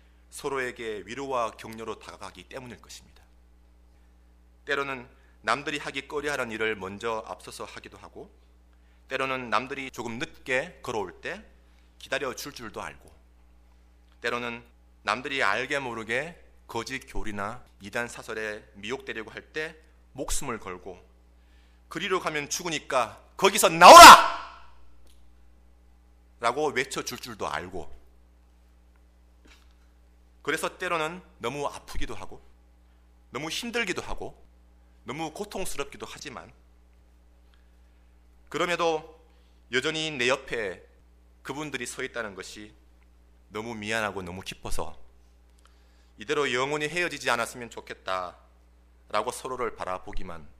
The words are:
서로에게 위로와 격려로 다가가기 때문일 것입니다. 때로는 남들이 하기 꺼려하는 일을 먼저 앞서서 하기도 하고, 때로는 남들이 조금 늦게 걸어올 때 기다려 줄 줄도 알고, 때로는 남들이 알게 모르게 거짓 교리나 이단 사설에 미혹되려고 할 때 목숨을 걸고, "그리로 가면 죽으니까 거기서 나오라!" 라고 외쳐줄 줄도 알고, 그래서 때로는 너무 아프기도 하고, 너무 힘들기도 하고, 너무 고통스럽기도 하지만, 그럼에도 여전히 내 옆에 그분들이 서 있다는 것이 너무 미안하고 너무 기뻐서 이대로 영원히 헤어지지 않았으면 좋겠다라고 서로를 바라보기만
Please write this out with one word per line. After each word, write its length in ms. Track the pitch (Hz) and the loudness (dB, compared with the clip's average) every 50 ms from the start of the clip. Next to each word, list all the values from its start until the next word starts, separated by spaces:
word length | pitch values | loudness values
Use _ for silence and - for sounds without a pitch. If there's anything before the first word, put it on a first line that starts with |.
| - - - - - - | -20 -20 -20 -20 -20 -20
서로에게 720 | - - - 143 135 135 127 123 117 - 117 110 107 101 87 | -14 -10 -8 -6 -6 -4 -6 -6 -8 -10 -10 -10 -10 -10 -12
위로와 460 | 101 120 131 139 135 131 120 113 110 | -12 -12 -10 -8 -6 -4 -4 -4 -6
격려로 480 | 104 - - 110 113 110 113 110 101 - | -8 -12 -16 -16 -14 -12 -12 -12 -12 -12
다가가기 460 | - 85 87 85 101 95 - 92 87 | -14 -20 -18 -16 -16 -18 -18 -18 -20
때문일 360 | - - 135 123 123 104 - | -16 -16 -16 -16 -16 -20 -20
것입니다. 420 | - - - - - - - - - - - - - - - - - - - - - - - - - - - - - - - - - - - - - | -20 -20 -20 -20 -20 -20 -20 -20 -20 -20 -20 -20 -20 -20 -20 -20 -20 -20 -20 -20 -20 -20 -20 -20 -20 -20 -20 -20 -20 -20 -20 -20 -20 -20 -20 -14 -8
때로는 420 | 147 143 139 139 139 135 123 120 - - - - - - - | -6 -4 -4 -4 -6 -8 -12 -12 -18 -20 -20 -20 -20 -20 -6
남들이 360 | - 107 117 139 139 156 147 | -2 -2 -2 0 -2 -6 -6
하기 300 | 143 151 151 135 135 - | -6 -8 -8 -10 -10 -10
꺼려하는 440 | - 147 147 143 147 143 135 123 113 | -10 -10 -8 -6 -6 -4 -4 -6 -6
일을 240 | 110 110 110 110 110 | -4 -4 -2 -2 -4
먼저 480 | 101 95 95 101 104 113 117 113 110 - | -4 -8 -10 -10 -8 -6 -6 -6 -6 -8
앞서서 380 | - 92 - - 127 - - 110 | -10 -14 -14 -16 -18 -14 -14 -14
하기도 320 | 98 - - - 104 98 | -14 -16 -18 -18 -20 -20
하고, 360 | 95 95 90 - 110 151 202 - - - - - - - - - - - - - - - | -20 -20 -20 -20 -20 -20 -20 -20 -20 -20 -20 -20 -20 -20 -20 -20 -20 -20 -20 -20 -20 -12
때로는 420 | - 135 131 131 131 131 131 127 113 | -6 -4 -4 -2 -2 -4 -6 -4 -2
남들이 420 | 107 107 131 131 139 135 135 131 | -2 -2 -2 -4 -10 -10 -12 -12
조금 260 | - 123 113 117 113 | -10 -10 -10 -8 -8
늦게 640 | 123 147 - - - - 135 127 131 147 175 - - | -8 -10 -10 -12 -12 -6 -4 -2 -2 -4 -6 -10 -14
걸어올 400 | - 127 117 107 95 87 - - | -10 -6 -6 -6 -6 -8 -10 -12
때 220 | - 131 170 208 220 - - - - - - - - - - - | -12 -12 -12 -14 -16 -20 -20 -20 -20 -20 -20 -20 -20 -20 -20 -18
기다려 360 | - - 131 135 139 127 110 | -10 -8 -6 -6 -6 -6 -8
줄 160 | - - 147 | -10 -12 -14
줄도 300 | - - 120 107 - 110 | -14 -14 -14 -14 -12 -12
알고, 320 | 95 78 71 - - - - - - - - - - - - - - - - - - - - - - - - - | -12 -12 -14 -18 -20 -20 -20 -20 -20 -20 -20 -20 -20 -20 -20 -20 -20 -20 -20 -20 -20 -20 -20 -20 -20 -20 -14 -8
때로는 440 | - 120 123 120 120 117 117 120 120 - - - - - - - - | -6 -6 -6 -6 -6 -8 -10 -12 -16 -20 -20 -20 -20 -20 -18 -8 -4
남들이 400 | 104 107 123 131 147 139 135 117 | -2 -2 -2 -4 -6 -4 -2 0
알게 360 | 98 101 117 131 135 147 139 | 0 0 -2 -4 -4 -6 -6
모르게 640 | 135 123 113 113 110 110 117 127 147 170 175 - - - - - - | -6 -6 -8 -8 -6 -6 -6 -6 -6 -8 -14 -20 -20 -20 -20 -20 -16
거짓 320 | - - 117 113 123 135 131 - | -12 -10 -10 -8 -8 -10 -12 -10
교리나 580 | - - 98 98 107 104 101 101 107 120 - - - - - | -8 -6 -6 -6 -6 -6 -6 -8 -8 -10 -12 -18 -20 -20 -20
이단 280 | 98 104 - 120 120 | -14 -8 -6 -6 -6
사설에 600 | 117 - 143 127 - 110 107 110 107 107 110 - - - | -6 -10 -14 -12 -10 -10 -8 -8 -8 -10 -12 -16 -20 -20
미혹되려고 560 | 101 101 107 131 135 - - 113 113 107 107 | -14 -10 -10 -10 -10 -10 -10 -12 -12 -12 -12
할 220 | 110 107 - - - | -14 -18 -16 -12 -10
때 220 | 151 156 165 160 - - - - - - - - | -10 -10 -10 -12 -18 -20 -20 -20 -20 -20 -18 -14
목숨을 460 | 131 139 - - - 156 135 113 104 | -10 -6 -4 -4 -4 -4 -6 -8 -8
걸고, 400 | - 98 92 90 - 98 87 92 - - - - - - - - - - - - - - - - - - | -10 -12 -14 -14 -14 -18 -18 -20 -20 -20 -20 -20 -20 -20 -20 -20 -20 -20 -20 -20 -20 -20 -20 -20 -20 -14
"그리로 300 | - 160 185 202 185 175 | -12 -8 -4 -4 -4 -2
가면 300 | - 170 156 151 143 127 | -4 -4 -6 -6 -6 -6
죽으니까 720 | - - 175 175 156 135 - - 139 127 117 104 - - - - - | -8 -8 -6 -6 -6 -6 -6 -2 -2 -2 -2 -2 -6 -16 -20 -16 -2
거기서 320 | - 185 202 202 - - 190 | 2 2 2 4 4 2 4
나오라!" 1040 | 165 165 175 240 311 339 339 277 - - - - - - - - - - - - - - - - - - - - - - - - - - - - - - - - - - - - - - - - - - - - - - | 8 12 12 12 12 12 12 12 12 12 10 4 -2 -6 -12 -16 -18 -20 -20 -20 -20 -20 -20 -20 -20 -20 -20 -20 -20 -20 -20 -20 -20 -20 -20 -20 -20 -20 -20 -20 -20 -20 -20 -20 -20 -20 -20 -20 -20 -20 -20 -20 -8 -4
라고 280 | 117 117 123 143 151 143 | -2 -2 0 0 -2 -2
외쳐줄 500 | 113 123 139 - - 160 135 - 127 113 | -2 -2 -4 -4 -6 -8 -8 -8 -10 -12
줄도 280 | - 127 110 98 101 | -12 -14 -10 -8 -8
알고, 460 | 78 71 78 87 92 92 87 76 - - - - - - - - - - - - - - - - - - - - - - - - - - - - - - - - - - - - - - - - - - - - - - - - - - - | -6 -6 -6 -8 -10 -12 -12 -12 -12 -14 -16 -20 -20 -20 -20 -20 -20 -20 -20 -20 -20 -20 -20 -20 -20 -20 -20 -20 -20 -20 -20 -20 -20 -20 -20 -20 -20 -20 -20 -20 -20 -20 -20 -20 -20 -20 -20 -20 -20 -20 -20 -20 -20 -20 -20 -20 -20 -20 -12
그래서 360 | - 143 156 156 - 170 - | -6 -4 -4 -2 -4 -6 -6
때로는 440 | - 185 180 175 160 156 156 175 180 - - - | -6 -6 -4 -4 -4 -4 -6 -8 -12 -18 -20 -14
너무 300 | - 113 120 135 147 143 | -10 -8 -8 -6 -6 -8
아프기도 480 | - - - - - - - 151 - 110 | -8 -8 -12 -12 -6 -4 -4 -4 -4 -6
하고, 260 | 98 98 - 110 - - - - - - - - - - - - - - - - - - - | -12 -12 -14 -16 -18 -20 -20 -20 -20 -20 -20 -20 -20 -20 -20 -20 -20 -20 -20 -20 -20 -18 -12
너무 200 | - 123 151 160 | -12 -10 -10 -8
힘들기도 520 | 156 - 240 233 220 240 233 190 165 120 | -8 -10 -8 -6 -6 -6 -4 -4 -6 -6
하고, 420 | - 107 95 - 92 - - - - - - - - - - - - - - - - | -6 -6 -6 -8 -8 -12 -14 -18 -20 -20 -20 -20 -20 -20 -20 -20 -20 -20 -20 -18 -14
너무 280 | 117 127 156 165 151 | -12 -10 -8 -8 -10
고통스럽기도 760 | 151 - 208 - - 196 185 - - - 139 - - - 110 - | -8 -10 -12 -10 -8 -6 -6 -6 -4 -6 -8 -8 -10 -16 -16 -14
하지만, 420 | - - - 147 120 85 82 110 - - - - - - - - - - - - - - - - - - - - - - - - - - - - - - - - - - - - - - - - | -14 -14 -14 -14 -14 -16 -18 -20 -20 -20 -20 -20 -20 -20 -20 -20 -20 -20 -20 -20 -20 -20 -20 -20 -20 -20 -20 -20 -20 -20 -20 -20 -20 -20 -20 -20 -20 -20 -20 -20 -20 -20 -20 -20 -20 -20 -16 -8
그럼에도 680 | - 147 175 175 175 165 170 165 160 156 156 - - - - - - - - - - - - - | -4 -4 -2 -2 0 0 0 0 0 -2 -6 -10 -20 -20 -20 -20 -20 -20 -20 -20 -20 -20 -8 -2
여전히 400 | 120 123 123 160 156 156 156 156 | -2 0 0 -2 -2 -4 -6 -6
내 180 | 151 127 120 123 | -4 -2 0 0
옆에 540 | 135 - - - 143 117 107 92 87 101 - - - - - - - - - - - - - | 0 0 -4 -8 -8 -6 -6 -6 -8 -12 -16 -20 -20 -20 -20 -20 -20 -20 -20 -20 -20 -18 -14
그분들이 420 | - 135 143 156 147 131 123 120 | -12 -10 -10 -10 -10 -8 -10 -10
서 180 | - - - 127 | -10 -10 -10 -10
있다는 320 | - - 120 113 104 95 | -10 -8 -10 -10 -10 -10
것이 380 | 92 92 - - 107 104 107 - - - - - - - - - - - - - - - - | -14 -14 -16 -16 -18 -18 -20 -20 -20 -20 -20 -20 -20 -20 -20 -20 -20 -20 -20 -20 -20 -18 -12
너무 260 | 98 107 113 120 117 | -12 -10 -10 -10 -10
미안하고 460 | 107 104 107 113 113 107 101 95 98 | -8 -6 -4 -2 -2 -2 -2 -4 -6
너무 200 | 90 87 87 92 | -10 -10 -12 -12
기뻐서 560 | - - - - - 110 - - 82 76 - - - - - - - - - - - - - - - - - - - - - - - - - | -12 -14 -14 -12 -6 -4 -2 -2 -2 -4 -8 -14 -18 -20 -20 -20 -20 -20 -20 -20 -20 -20 -20 -20 -20 -20 -20 -20 -20 -20 -20 -20 -20 -20 -20
이대로 360 | - 110 104 151 147 139 127 120 | -12 -6 -4 -2 -2 0 0 0
영원히 340 | 127 135 139 151 151 151 | 0 -2 -2 -2 -4 -4
헤어지지 420 | 151 160 180 175 160 143 139 127 131 | -4 -4 -4 -4 -4 -6 -4 -2 0
않았으면 400 | 120 117 113 - - 127 120 113 | 0 0 0 -4 -6 -12 -14 -14
좋겠다라고 1600 | - 110 - - 120 - - 95 95 92 90 85 - - - - - - - - - - - - - - - - - 107 117 123 | -16 -16 -16 -16 -16 -12 -8 -6 -6 -6 -6 -10 -14 -18 -20 -20 -20 -20 -20 -20 -20 -20 -20 -20 -20 -20 -10 -4 -4 -2 -2 -4
서로를 440 | 117 - - 131 131 123 123 107 101 | -6 -8 -8 -8 -6 -6 -6 -6 -6
바라보기만 720 | - 90 - 92 92 - 104 101 104 98 90 85 82 73 73 - | -8 -8 -8 -8 -8 -8 -6 -6 -6 -6 -6 -10 -14 -18 -20 -20